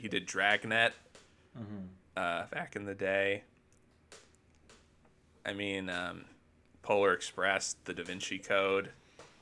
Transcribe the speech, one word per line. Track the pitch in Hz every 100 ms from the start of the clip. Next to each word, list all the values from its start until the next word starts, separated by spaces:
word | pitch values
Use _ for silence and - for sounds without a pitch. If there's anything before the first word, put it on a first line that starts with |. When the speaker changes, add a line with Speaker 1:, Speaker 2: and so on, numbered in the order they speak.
Speaker 1:
he | 113
did | 92 87
Dragnet, | 92 101 104 110 113 117 - - - - _ _ 123
Speaker 2:
Mm-hmm. | 104 101 92 92 - 95
Speaker 1:
uh, | 87 85 -
back | 147 175 104
in |
the | 101
day. | 98 95 98 98 104 - _ _ _ _ _ _ - - _ _ _ - - _ _ - _ _ _ -
I |
mean, | 98 101 98 92
um, | 90 90 87 - - _ _ _ _
Polar | - 104 98
Express, | 90 - - 95 95 - -
The | -
Da | 87
Vinci | 87 92 - 95
Code. | - 98 98 98 95 - _ - - -